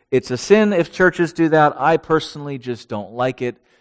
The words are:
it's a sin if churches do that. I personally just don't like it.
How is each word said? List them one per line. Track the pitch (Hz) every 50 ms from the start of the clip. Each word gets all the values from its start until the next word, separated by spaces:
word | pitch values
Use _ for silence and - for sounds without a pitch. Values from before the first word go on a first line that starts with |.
| _ - 135
it's | 127 - -
a | 127
sin | 117 - - 196 214 214 208 202
if | 170 165 - -
churches | - 185 180 - - 175 160 -
do | - 165 156
that. | 156 156 151 147 -
I | 127 131 156 165
personally | 160 - - 160 156 - - - 147 143 143 139
just | 131 120 127 120 110 - -
don't | 117 104 101 90 113
like | 120 123 131 127 - 127
it. | 123 117 _ _ _ _ _